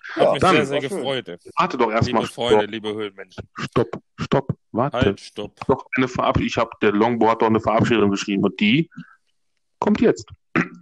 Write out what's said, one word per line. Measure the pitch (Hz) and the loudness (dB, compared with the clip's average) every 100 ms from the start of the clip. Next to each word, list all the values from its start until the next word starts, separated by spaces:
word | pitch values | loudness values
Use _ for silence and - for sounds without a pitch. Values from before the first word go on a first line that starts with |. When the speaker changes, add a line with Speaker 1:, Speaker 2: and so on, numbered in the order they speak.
| - | -10
Speaker 1:
Hat | 320 156 | 0 2
mich | 139 | 4
Speaker 2:
Dann | 170 156 | 4 2
Speaker 1:
sehr, | 135 | 2
sehr | 143 | -4
Speaker 3:
War | 135 | -4
schön. | 185 | -4
Speaker 1:
gefreut. | 131 131 85 87 - - | -4 -6 -8 -14 -8 -2
Speaker 2:
Warte | 175 127 | -2 0
doch | 117 | 0
erstmal. | 113 120 117 | 0 0 0
Speaker 1:
Liebe | 113 | -2
Freunde, | - 120 107 | -4 2 2
Speaker 2:
Stopp. | 104 | 2
Speaker 1:
liebe | 110 107 | -6 -8
Höhlenmenschen. | 107 104 98 92 98 - - | -6 -8 -12 -18 -18 -18 -12
Speaker 2:
Stopp, | 139 131 113 - - - | -4 -2 -2 -6 -16 -12
stopp, | - 143 - - _ | -4 -2 -2 -8 _
warte. | 104 135 120 | -4 -4 0
Speaker 1:
Halt, | 131 101 | 0 -2
stopp. | - - 104 - - | -10 -14 -14 -8 -2
Speaker 2:
Noch | 131 - - | -2 -2 -2
eine | 127 | -2
Verabschiedung. | - 120 - 117 | 0 -2 0 -2
Ich | - | -2
hab, | 113 - | -4 0
der | 107 | 0
Longbow | 104 117 120 110 | 4 2 2 2
hat | 113 | 2
doch | 113 | 2
eine | 110 | 2
Verabschiedung | 110 110 104 113 101 | 2 2 4 4 4
geschrieben | 98 - 98 | 0 -2 0
und | 98 - | 0 2
die | 104 139 165 - - _ _ _ _ _ _ _ | 2 2 0 -8 -20 _ _ _ _ _ _ _
kommt | 208 214 | 0 2
jetzt. | 220 - - - _ | 2 2 -6 -20 _
<clears throat> | 170 170 - | -4 -4 -8